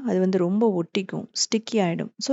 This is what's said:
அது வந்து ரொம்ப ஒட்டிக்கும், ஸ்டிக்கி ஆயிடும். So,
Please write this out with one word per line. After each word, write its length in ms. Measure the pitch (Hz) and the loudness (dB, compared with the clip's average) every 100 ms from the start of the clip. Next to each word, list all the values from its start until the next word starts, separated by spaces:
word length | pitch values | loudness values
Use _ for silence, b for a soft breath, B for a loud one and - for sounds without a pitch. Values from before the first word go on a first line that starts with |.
அது 160 | 254 185 | 0 2
வந்து 180 | 185 185 | 2 2
ரொம்ப 260 | 175 202 226 | 2 2 2
ஒட்டிக்கும், 500 | 185 170 - 190 160 - | 0 -2 -4 -4 -6 -8
ஸ்டிக்கி 420 | - - 220 220 226 | -6 -2 -2 0 0
ஆயிடும். 320 | 180 165 - - | 2 0 -6 -6
So, 140 | - | 0